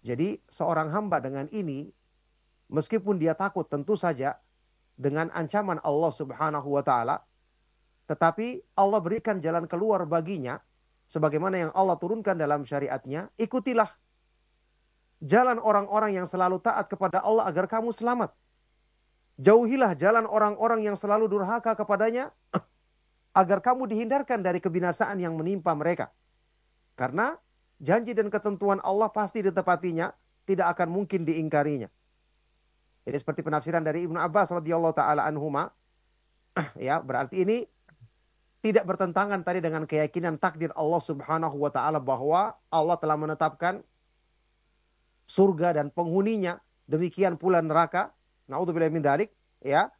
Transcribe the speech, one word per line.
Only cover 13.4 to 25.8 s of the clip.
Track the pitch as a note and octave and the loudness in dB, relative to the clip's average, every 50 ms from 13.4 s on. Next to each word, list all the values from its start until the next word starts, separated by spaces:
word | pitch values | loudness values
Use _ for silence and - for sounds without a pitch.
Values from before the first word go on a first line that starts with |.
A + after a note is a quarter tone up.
| A3+ G#3+ - B3+ A3 C4+ B3 A3+ G#3+ G3 - _ _ _ _ _ _ _ _ _ _ _ _ _ _ _ _ _ _ _ _ _ _ _ _ _ - | -4 -2 -2 -4 -2 0 2 2 0 0 -2 _ _ _ _ _ _ _ _ _ _ _ _ _ _ _ _ _ _ _ _ _ _ _ _ _ -2
jalan | C#3+ D#3 A3+ B3+ B3+ A#3+ A3+ | 4 4 4 6 4 2 0
orang-orang | - A3 G#3 G3+ G3+ G3+ G3+ G#3+ A3 G#3+ G3 F#3 | 2 2 2 2 2 2 0 0 0 0 -2 -2
yang | F3+ F#3 | -4 -6
selalu | - F3+ F#3 F3+ F#3 F3+ | -2 0 0 0 0 0
taat | - A#3 - - G3 - | 0 0 0 0 -2 -4
kepada | - E3+ G3 F#3 - F#3 - | -4 -4 -4 0 0 0 0
Allah | - A3 A3+ - F#3+ | 2 2 2 2 0
agar | D#3 D#3+ F#3 G3 | 0 -2 -2 -2
kamu | - A3+ A3+ A#3+ A3+ | -2 -4 -2 -4 -6
selamat. | - A3 A#3+ B3 B3 G#3+ - _ _ _ _ _ _ _ _ _ _ _ _ _ _ _ _ _ _ _ _ _ | -4 -2 -2 0 0 -2 -4 _ _ _ _ _ _ _ _ _ _ _ _ _ _ _ _ _ _ _ _ _
Jauhilah | - C3+ F#3 G#3+ A#3 A#3+ A3 B3+ C4+ C4 G#3 F3 C3+ | 2 6 8 8 8 6 4 4 4 4 2 2 2
jalan | D3 G3 A3+ A#3 A3+ | 2 4 4 4 2
orang-orang | A3 G3+ G#3+ G#3+ G#3 G#3 - G#3+ A3+ A#3 A3+ G#3+ G#3 | 2 2 2 2 2 2 2 2 2 2 2 0 -2
yang | G3+ | -4
selalu | F#3 - G3+ G3+ G#3+ A3 G#3+ | -4 0 0 2 2 2 2
durhaka | F#3 G#3 G3 F#3 A3+ A#3+ A#3 A#3 A3 | 0 0 0 0 -2 -2 0 -2 -2
kepadanya | A3 G#3+ - G#3 F#3 G#3+ A3+ A3+ B3 C4 - _ _ _ _ - | -2 0 0 2 2 2 0 0 -2 -6 -6 _ _ _ _ -4
<clears throat> | - - _ _ _ _ _ _ _ _ _ _ _ _ _ _ F#3+ | -4 -4 _ _ _ _ _ _ _ _ _ _ _ _ _ _ 4
agar | F#3+ E3+ G3+ F#3+ | 4 4 4 2
kamu | F#3+ B3 B3+ B3+ C4 A3 | 2 2 0 0 0 -2
dihindarkan | A3 G#3+ A#3+ A3+ C4 C#4 C#4+ - B3+ A3 | -2 -2 0 0 0 0 0 0 -2 0
dari | F#3 F#3 F3 F#3 - | 0 0 0 0 0
kebinasaan | F#3+ D#3+ F3+ E3+ F3+ E3+ - A3 G#3+ G#3 F#3+ | 0 0 0 0 0 0 0 -2 -2 -2 -4
yang | F3+ E3+ E3 | -4 -4 -4
menimpa | D#3+ D#3 E3+ G3 F#3+ D#3 F3+ D#3+ | -4 -2 -2 -2 -2 0 0 0
mereka. | D3 | 0